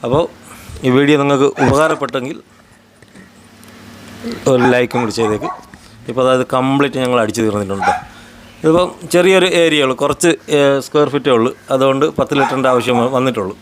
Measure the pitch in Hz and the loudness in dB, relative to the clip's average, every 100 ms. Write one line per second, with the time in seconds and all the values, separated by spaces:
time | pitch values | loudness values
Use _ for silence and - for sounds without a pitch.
0 | 123 135 175 - - - - - 131 127 | 0 0 -2 -8 -20 -20 -20 -4 0 2
1 | 143 147 143 139 139 - 131 135 156 156 | 4 4 2 2 2 2 0 2 2 -2
2 | 139 131 127 170 - - - _ _ _ | -4 -6 -8 -12 -18 -20 -20 _ _ _
3 | - - - - - - - - - - | -20 -20 -20 -20 -20 -20 -20 -20 -20 -20
4 | - - 233 - - 127 123 123 123 120 | -20 -14 -12 -6 0 2 4 2 2 -2
5 | 117 104 110 107 - - - - - - | -4 -2 -2 -2 -6 -10 -16 -20 -20 -20
6 | - 123 127 131 123 131 131 135 135 131 | -10 -2 2 2 0 -2 0 0 0 -2
7 | 127 123 110 107 110 101 98 98 98 - | -2 0 0 -2 -2 -2 -4 -4 -4 -4
8 | - - - - - - 156 165 180 - | -8 -20 -20 -20 -20 -4 0 2 0 -6
9 | 165 175 180 190 180 175 165 151 135 127 | -2 2 4 4 2 2 2 2 0 0
10 | 143 147 175 156 - 147 143 139 127 151 | -2 0 0 0 -2 2 2 0 -2 0
11 | 143 139 135 120 117 - - 135 135 135 | 0 0 2 2 2 -2 -4 0 2 2
12 | 151 - 131 139 135 135 131 127 113 120 | 0 -2 -2 0 -2 0 0 0 0 0
13 | 117 131 131 113 95 104 | 0 0 -2 -4 -6 -10